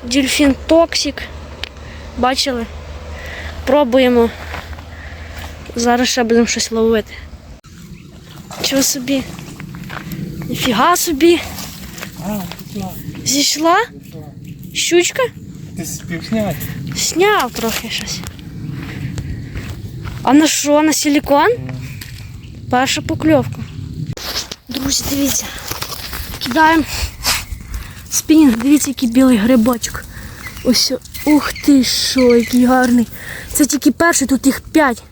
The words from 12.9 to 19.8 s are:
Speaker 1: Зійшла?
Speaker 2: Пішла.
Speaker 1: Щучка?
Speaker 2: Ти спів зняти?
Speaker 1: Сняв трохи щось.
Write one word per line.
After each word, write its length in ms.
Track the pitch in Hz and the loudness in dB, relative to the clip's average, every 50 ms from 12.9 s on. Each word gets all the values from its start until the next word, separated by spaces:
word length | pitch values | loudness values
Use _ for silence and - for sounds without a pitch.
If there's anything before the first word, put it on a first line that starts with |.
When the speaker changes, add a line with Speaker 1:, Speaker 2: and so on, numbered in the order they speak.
| 165 - - - 147 139 - | -10 -10 -10 -10 -10 -8 -4
Speaker 1:
Зійшла? 520 | - 262 285 285 - - 294 311 330 349 403 480 - - - - | -2 0 0 0 0 -2 0 2 4 4 4 2 -2 -8 -18 -18
Speaker 2:
Пішла. 180 | - - - - - - - - - - - - - - | -16 -16 -14 -14 -14 -16 -16 -16 -14 -14 -14 -14 -8 -6
Speaker 1:
Щучка? 480 | - - - 330 349 349 - - - 508 453 - - - - - - - - - | -4 0 4 4 4 4 2 0 -2 -2 -2 -4 -12 -16 -14 -14 -14 -14 -12 -10
Speaker 2:
Ти 80 | - 320 | -10 -8
спів 400 | - - - - - 170 160 - - | -8 -8 -10 -8 -8 -8 -8 -6 -4
зняти? 280 | 214 220 208 190 151 - - - - - 131 - - | -2 -2 -2 -2 -4 -4 -6 -6 -6 -8 -8 -6 -4
Speaker 1:
Сняв 560 | - - - - 320 381 415 427 370 277 233 | -4 -4 -2 2 2 4 4 4 2 0 -2
трохи 380 | - - 226 226 220 - - 226 | -4 -4 -4 -2 -4 -4 -6 -6
щось. 280 | - - 202 - - - - - - - - - - - - - - - - - - - - - - - - - - - - - - - - - - - | -8 -6 -6 -6 -8 -8 -10 -10 -12 -14 -16 -14 -12 -10 -10 -10 -8 -10 -10 -10 -8 -8 -8 -6 -6 -8 -8 -8 -8 -8 -10 -10 -10 -10 -10 -10 -10 -10